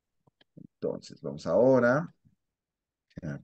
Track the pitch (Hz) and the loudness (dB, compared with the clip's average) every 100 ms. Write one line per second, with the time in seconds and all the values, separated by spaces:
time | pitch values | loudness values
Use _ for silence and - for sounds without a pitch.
0 | _ _ _ _ _ - - _ - - | _ _ _ _ _ -20 -20 _ -8 -8
1 | - - 73 73 82 90 254 - 120 135 | -12 -14 -12 -10 0 4 6 4 4 0
2 | 175 - _ _ _ _ _ _ _ _ | -2 -12 _ _ _ _ _ _ _ _
3 | _ - 80 71 | _ -14 -12 -12